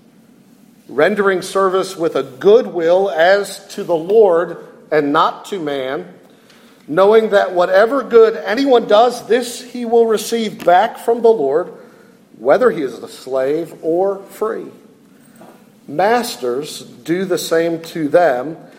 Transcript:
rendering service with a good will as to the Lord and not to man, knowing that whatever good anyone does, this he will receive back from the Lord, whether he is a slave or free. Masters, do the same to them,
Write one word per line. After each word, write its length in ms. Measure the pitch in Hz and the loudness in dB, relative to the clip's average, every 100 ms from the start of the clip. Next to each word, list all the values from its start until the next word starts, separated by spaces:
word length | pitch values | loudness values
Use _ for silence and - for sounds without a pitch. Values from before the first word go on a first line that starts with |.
| _ _ _ _ _ _ _ _ - | _ _ _ _ _ _ _ _ -8
rendering 540 | 131 165 202 196 185 | 0 0 2 0 -2
service 560 | 185 190 190 185 185 151 | -2 -2 0 0 -4 -4
with 180 | 165 151 | -4 -2
a 80 | |
good 440 | 135 127 165 226 208 | -6 0 4 4 4
will 420 | 170 165 185 196 | -2 0 2 0
as 580 | 160 170 202 196 - - | 2 4 4 0 -12 -16
to 100 | - | -10
the 140 | 170 170 | -4 -4
Lord 680 | 165 220 202 165 175 - - - - | 2 4 4 4 -2 -8 -18 -20 -4
and 180 | 156 143 | -2 2
not 320 | 156 190 - - | 2 0 -2 -10
to 120 | 196 | -10
man, 540 | 147 139 131 147 - - _ _ _ _ _ _ - | -6 -6 -6 -8 -12 -20 _ _ _ _ _ _ -6
knowing 440 | 160 196 226 220 | 2 4 4 2
that 200 | 196 190 | 0 0
whatever 520 | 180 180 190 226 277 | 0 0 2 2 0
good 340 | 208 226 220 220 190 | 2 4 4 2 -4
anyone 420 | 220 277 240 190 | -2 2 2 4
does, 380 | 208 247 - - | 4 4 0 -2
this 340 | 240 240 - - | -2 -2 -10 -14
he 140 | 247 233 | -10 0
will 200 | 233 226 | 2 2
receive 580 | 208 208 233 214 - | 0 -2 -4 -4 -4
back 360 | 170 180 226 - | 2 2 2 -2
from 240 | - 240 | -4 0
the 60 | 226 | 2
Lord, 440 | 220 139 151 180 - - - - _ _ - | 2 0 -2 -4 -12 -20 -20 -20 _ _ -4
whether 320 | 117 175 240 | 0 2 2
he 140 | 156 | 0
is 100 | 131 113 | -6 -8
a 80 | - | -16
slave 640 | - 131 131 131 151 165 - | -16 -6 -4 -2 -4 -6 -8
or 400 | 160 170 196 196 190 | -4 -2 -2 -4 -10
free. 420 | - 214 202 135 - - _ _ _ _ - - - _ _ - | -8 -6 -6 -12 -18 -20 _ _ _ _ -20 -20 -20 _ _ -10
Masters, 920 | 147 196 240 233 - 127 123 151 - | -2 0 0 -2 -6 -6 -6 -8 -12
do 440 | - - - 175 185 | -18 -12 -6 -4 -2
the 140 | 170 | -4
same 420 | - 165 170 160 | -2 0 0 -4
to 260 | - 175 147 | -8 -6 0
them, 480 | 160 170 123 135 165 - | 4 4 0 -4 -12 -18